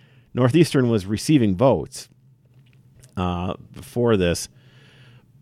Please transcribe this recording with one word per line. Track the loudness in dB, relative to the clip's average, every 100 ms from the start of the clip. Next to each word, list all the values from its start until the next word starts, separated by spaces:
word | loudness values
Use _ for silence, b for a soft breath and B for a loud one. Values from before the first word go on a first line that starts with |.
| B B B
Northeastern | -2 2 4 2 2 0
was | 0 -2
receiving | -6 2 2 2 2
votes, | 2 0 -4 -14 -20 _ _ _ _ _ _ _ _ _ -14 -6
uh, | -4 -4 -6 -8 -14
before | -20 -10 -2 2 2
this, | 2 0 -6 B B B B B B B B _